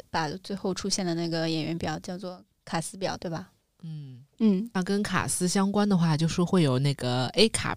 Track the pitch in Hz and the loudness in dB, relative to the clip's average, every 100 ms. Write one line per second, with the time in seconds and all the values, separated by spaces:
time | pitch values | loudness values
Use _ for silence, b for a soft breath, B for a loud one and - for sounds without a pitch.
0 | - 170 156 180 - 196 196 185 196 190 | -6 -4 -4 -6 -8 -6 -4 -4 -2 -2
1 | 180 165 170 165 165 160 151 170 170 160 | 0 -2 -2 -2 0 -2 -2 -4 -4 -6
2 | - 180 185 180 _ _ - 170 - 190 | -8 -10 -10 -14 _ _ -6 -6 -6 -6
3 | 180 - 180 165 185 _ _ _ 165 156 | -6 -4 -6 -8 -10 _ _ _ -12 -12
4 | 139 123 139 - 220 190 233 190 185 202 | -12 -16 -20 0 4 4 2 -2 0 0
5 | 208 180 101 - 180 202 196 202 208 185 | 0 -2 -2 0 0 2 2 2 4 4
6 | 170 147 165 170 175 190 151 127 143 135 | 4 4 2 2 2 4 4 4 2 0
7 | 123 123 127 - 220 - - | 0 0 0 4 4 4 -4